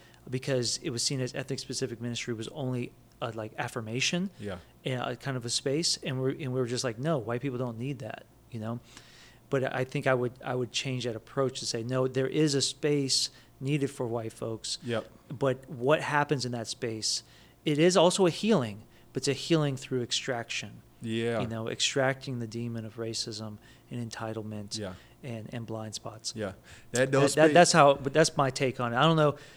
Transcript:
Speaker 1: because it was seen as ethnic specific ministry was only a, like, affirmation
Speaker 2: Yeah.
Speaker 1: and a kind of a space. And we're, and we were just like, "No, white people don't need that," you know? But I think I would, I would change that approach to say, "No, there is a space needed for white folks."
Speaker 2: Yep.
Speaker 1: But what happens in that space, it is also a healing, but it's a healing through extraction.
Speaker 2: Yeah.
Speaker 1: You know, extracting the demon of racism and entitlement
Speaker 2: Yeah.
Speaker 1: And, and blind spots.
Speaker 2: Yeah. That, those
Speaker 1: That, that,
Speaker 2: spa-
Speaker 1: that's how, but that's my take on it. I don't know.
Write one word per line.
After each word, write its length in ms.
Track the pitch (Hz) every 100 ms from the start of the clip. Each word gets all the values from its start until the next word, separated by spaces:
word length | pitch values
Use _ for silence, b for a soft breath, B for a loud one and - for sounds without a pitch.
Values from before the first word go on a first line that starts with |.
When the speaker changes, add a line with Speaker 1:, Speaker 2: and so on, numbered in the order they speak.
| b b -
Speaker 1:
because 500 | 127 143 131 113 -
it 60 | 160
was 140 | 117
seen 180 | - 135
as 140 | 123
ethnic 240 | - 127 131
specific 420 | - 127 123 110
ministry 320 | 120 117 -
was 160 | 110 113
only 440 | 156 127 127 123 - - -
a, 100 | 120
like, 200 | 110 110 -
affirmation 720 | 120 127 107 123 - 175 190 -
Speaker 2:
Yeah. 160 | 104 95 b - 143
Speaker 1:
and 160 | 127
a 140 | 131 123
kind 200 | 139 127
of 80 |
a 60 | 120
space. 480 | - 139 147 175 -
And 180 | 180 131
we're, 80 | 131
and 220 | - 135
we 60 | 127
were 60 | 120
just 180 | 120
like, 140 | 127 110
"No, 200 | 156 151
white 240 | 107 120
people 160 | 139 123
don't 200 | 127 113
need 200 | 135 123
that," 260 | 113 - - - -
you 100 | 113
know? 200 | 110 120 B B B B B B -
But 240 | 135 131
I 100 | 131
think 220 | 127 147 135
I 80 |
would, 180 | 127 123 -
I 120 | -
would 180 | 127 120
change 320 | - 139 127
that 100 | 120 110
approach 440 | - 135 131 127
to 60 | -
say, 160 | 117
"No, 260 | 117 131 131
there 180 | 131 131
is 260 | 156 151
a 80 | 139
space 680 | - - 151 147 135 - - b b -
needed 300 | 135 147 135
for 160 | - 120
white 260 | 117 113
folks." 460 | - 117 110 - -
Speaker 2:
Yep. 260 | 123 113 - - -
Speaker 1:
But 380 | 117 139 131 -
what 320 | 123 123 160
happens 460 | 147 147 143 139 120
in 60 |
that 160 | 120 110
space, 540 | - 120 110 - - - b b b 165
it 120 | 147
is 180 | 175 180
also 260 | 170 185 180
a 40 |
healing, 540 | - 208 190 113 101 - b b
but 80 | 131
it's 80 | 139
a 40 |
healing 420 | 131 - 160 147 131
through 260 | - 131
extraction. 800 | 117 - - 117 113 - 107 113 - -
Speaker 2:
Yeah. 380 | 113 113 117 117
Speaker 1:
You 60 | 113
know, 220 | 113 113
extracting 720 | 123 - 139 131 135 - 123
the 80 | 113
demon 380 | 117 120 117 110
of 100 | 110
racism 640 | 113 110 - 107 110 107 b b -
and 200 | 123 117
entitlement 680 | - 113 110 107 104 101 110
Speaker 2:
Yeah. 160 | 95 90 b -
Speaker 1:
And, 260 | 135 113 113
and 140 | 120 110
blind 280 | 113 110
spots. 380 | - 110 110 - 110
Speaker 2:
Yeah. 160 | 98 - B B B
That, 180 | 120 131
those 220 | 135 139
Speaker 1:
That, 80 | 147
that, 60 | 156
Speaker 2:
spa- 40 |
Speaker 1:
that's 180 | 156 175
how, 220 | 170 143
but 180 | 139 135
that's 240 | 151 160 -
my 140 | 135
take 300 | - 135 117
on 120 | 120
it. 40 | 120
I 60 |
don't 140 | 160 160
know. 200 | 151 143 B